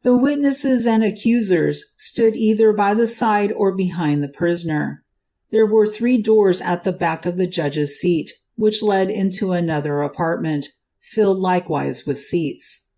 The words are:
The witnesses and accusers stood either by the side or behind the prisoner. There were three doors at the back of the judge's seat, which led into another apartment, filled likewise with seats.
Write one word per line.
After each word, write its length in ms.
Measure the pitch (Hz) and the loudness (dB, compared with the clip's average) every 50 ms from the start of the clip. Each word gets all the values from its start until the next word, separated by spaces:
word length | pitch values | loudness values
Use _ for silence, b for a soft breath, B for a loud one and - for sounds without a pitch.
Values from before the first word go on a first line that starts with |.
| _ | _
The 120 | 254 247 | 2 2
witnesses 680 | 247 254 285 294 285 285 277 269 - - 269 262 240 226 | 4 4 2 0 2 0 0 0 0 0 2 2 2 2
and 180 | 233 220 220 220 | 2 2 2 2
accusers 800 | 208 214 - - 226 233 240 220 190 185 165 151 147 147 147 - - _ | 2 -2 0 0 2 2 2 2 2 2 2 2 0 -2 -4 -8 -12 _
stood 380 | _ - - - - 226 226 214 | _ -10 -8 -2 2 2 2 2
either 360 | - 226 214 220 214 226 220 | 2 2 2 2 4 4 4
by 220 | 208 196 202 196 208 | 4 4 2 2 2
the 140 | 220 233 | 2 0
side 440 | 220 - - 233 226 208 208 208 202 | 0 0 0 0 0 2 2 0 -2
or 240 | 214 - 208 190 185 | -2 0 0 0 0
behind 460 | 185 190 180 156 170 160 151 147 147 | 0 -2 -2 -2 -2 -2 0 0 0
the 80 | 143 143 | -2 -4
prisoner. 760 | - - 170 170 175 170 170 160 156 151 147 143 143 - _ _ _ _ _ _ _ _ _ _ | -6 -4 -2 -2 -2 -2 -4 -4 -4 -2 -4 -4 -8 -10 _ _ _ _ _ _ _ _ _ _
There 160 | - 220 220 | 2 2 2
were 220 | 208 214 220 208 | 4 4 4 2
three 340 | 208 214 - 226 240 254 240 | 2 0 -2 0 2 2 2
doors 400 | 208 214 220 214 208 190 180 180 | 2 4 4 4 6 4 2 2
at 220 | - - 180 175 - | 0 -4 -4 -2 -2
the 80 | 196 | -4
back 340 | 180 - 175 165 160 160 - | -4 -2 -2 -4 -4 -2 -4
of 120 | 180 175 | -6 -2
the 100 | 180 185 | -2 -2
judge's 520 | 175 - 175 151 147 139 151 147 143 143 - | -2 -2 -4 -4 -4 -2 -2 -2 -2 -2 -2
seat, 320 | - 175 175 160 - - - _ _ _ _ | 0 0 0 0 -2 -6 -12 _ _ _ _
which 280 | - 214 214 214 - 220 | 0 0 0 0 2 0
led 260 | 208 196 190 190 190 | 0 2 2 0 0
into 440 | - 196 190 196 185 - 208 185 180 | -2 -2 -2 -2 -2 -2 -2 -2 0
another 480 | 175 170 165 160 147 143 151 143 143 | 0 0 -2 -2 -2 -2 -2 -2 -2
apartment, 680 | 147 143 - - 170 165 170 - 165 160 156 147 139 - _ _ _ _ _ _ | -2 -4 -4 -4 -2 -2 -2 -2 -2 -2 -2 -4 -4 -8 _ _ _ _ _ _
filled 400 | _ - - 226 214 196 190 190 | _ -8 -2 0 2 2 2 0
likewise 680 | 185 185 180 180 175 - 156 143 135 139 131 - - | 0 0 0 0 -2 -2 -4 -4 -4 -4 -6 -6 -4
with 120 | 147 139 | -4 -6
seats. 720 | - - - - 175 165 139 127 - - - - - _ _ _ | -4 -4 -2 -2 -2 -2 -2 -6 -8 -8 -10 -10 -10 _ _ _